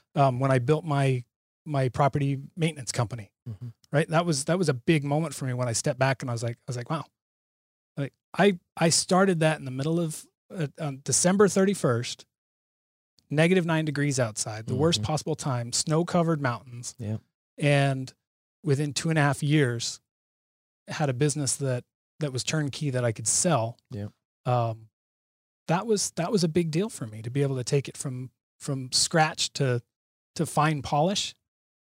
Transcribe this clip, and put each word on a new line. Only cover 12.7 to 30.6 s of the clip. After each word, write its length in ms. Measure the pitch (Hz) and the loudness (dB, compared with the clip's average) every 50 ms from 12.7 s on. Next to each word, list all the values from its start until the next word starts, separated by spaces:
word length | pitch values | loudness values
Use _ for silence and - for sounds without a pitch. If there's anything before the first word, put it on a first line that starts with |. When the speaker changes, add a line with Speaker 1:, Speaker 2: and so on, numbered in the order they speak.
| _ _ _ _ _ _ _ _ _ _ _ - | _ _ _ _ _ _ _ _ _ _ _ -4
Speaker 1:
negative 360 | 143 147 160 170 185 185 165 | 2 2 4 4 4 4 2
nine 200 | 170 160 160 160 | 2 0 0 0
degrees 340 | 156 139 143 143 147 135 135 | -2 -2 0 0 0 2 0
outside, 480 | - 92 98 - - 117 107 110 113 | 0 -2 -2 -6 -8 -8 -8 -8 -6
the 80 | 123 131 | -4 -2
worst 240 | 131 151 165 170 - | 2 2 2 2 2
Speaker 2:
Mm-hmm. 60 | 107 - | 0 -2
Speaker 1:
possible 240 | 156 143 - 170 151 | -2 -2 -2 -4 -6
time, 360 | - - 151 127 120 117 117 | -4 -2 -2 -2 -2 -4 -4
snow-covered 720 | - - - - 151 160 175 - - 180 170 165 165 147 | -4 -4 0 0 2 0 0 2 2 2 2 2 0 0
mountains. 520 | 143 127 120 113 - 127 120 120 120 - - - | 0 -2 -4 -4 -8 -14 -16 -14 -12 -12 -12 -8
Speaker 2:
Yeah. 180 | 117 104 110 107 _ _ _ _ _ _ _ | -6 -6 -6 -6 _ _ _ _ _ _ _
Speaker 1:
And 560 | - 156 143 143 139 139 139 135 131 131 131 - _ _ _ _ _ _ _ _ _ - | 0 2 4 4 4 4 2 0 -2 -6 -10 -14 _ _ _ _ _ _ _ _ _ -2
within 300 | 165 135 135 151 147 139 | 0 0 0 0 -2 -4
two 160 | - - 165 | -4 -2 0
and 80 | 160 | 2
a 40 | 160 | 4
half 200 | 143 143 135 - | 4 4 2 0
years, 580 | 156 143 147 156 143 123 120 117 - - - - _ _ _ _ _ _ _ _ _ _ _ _ _ _ _ _ - - | 0 2 4 4 4 2 0 -2 -6 -8 -8 -10 _ _ _ _ _ _ _ _ _ _ _ _ _ _ _ _ -14 -10
had 200 | 147 - 160 139 | -4 -2 0 0
a 40 | 127 | 0
business 420 | 120 151 151 - 151 143 127 - | 2 2 0 0 0 -2 -2 -2
that, 260 | - 143 131 127 123 - _ _ _ _ _ _ - | -2 -2 -2 -2 -4 -6 _ _ _ _ _ _ -6
that 120 | 156 147 131 | -6 -4 -4
was 100 | 123 - | -4 -4
turnkey 460 | - - 156 147 139 - - 156 143 | -2 -2 -2 -2 -2 -4 -4 -4 -2
that 120 | 127 127 120 | -2 0 0
I 60 | 117 113 | 0 -2
could 140 | - 113 | -2 -2
sell. 500 | - - - - 180 160 120 113 113 120 _ _ - | -2 0 2 2 2 2 2 0 -2 -6 _ _ -14
Speaker 2:
Yeah. 160 | - 101 101 104 _ _ _ _ _ _ - | -10 -10 -10 -10 _ _ _ _ _ _ -2
Speaker 1:
Um, 420 | 127 123 123 117 117 110 113 110 - _ _ _ _ _ _ _ _ _ _ _ _ _ _ _ | 0 0 2 0 -2 -4 -8 -12 -20 _ _ _ _ _ _ _ _ _ _ _ _ _ _ _
that 180 | - 151 185 214 | -2 -2 0 0
was, 260 | 233 220 196 - - | 0 0 0 0 -4
that 200 | - - 165 175 | -4 -4 -4 0
was 120 | 247 190 170 | 0 2 2
a 40 | |
big 240 | 165 156 180 175 160 | 2 2 0 0 0
deal 160 | 147 165 202 233 | 0 -2 -2 -4
for 160 | - - 135 | -6 -10 -10
me 140 | 110 107 110 | -10 -10 -10
to 80 | 110 117 | -10 -4
be 120 | 120 139 143 | -2 0 0
able 140 | 139 135 | 0 0
to 60 | 131 123 | -4 -2
take 240 | - - 139 131 - | 0 0 0 0 -2
it 80 | - | -10
from, 340 | - - 143 127 127 127 131 _ _ _ _ _ - | -10 -10 -8 -8 -10 -12 -14 _ _ _ _ _ -14
from 320 | - - 139 135 127 127 - | -8 -6 -6 -6 -6 -2 0
scratch 580 | - - - - 165 156 156 - - - - - | 0 0 2 4 2 2 2 0 -4 -6 -4 -2
to, 280 | - 139 131 123 120 - _ _ _ _ _ _ _ _ _ - | -2 0 0 0 -2 -4 _ _ _ _ _ _ _ _ _ -6
to 100 | - 160 | -6 -4
fine 360 | - - 156 | -2 2 2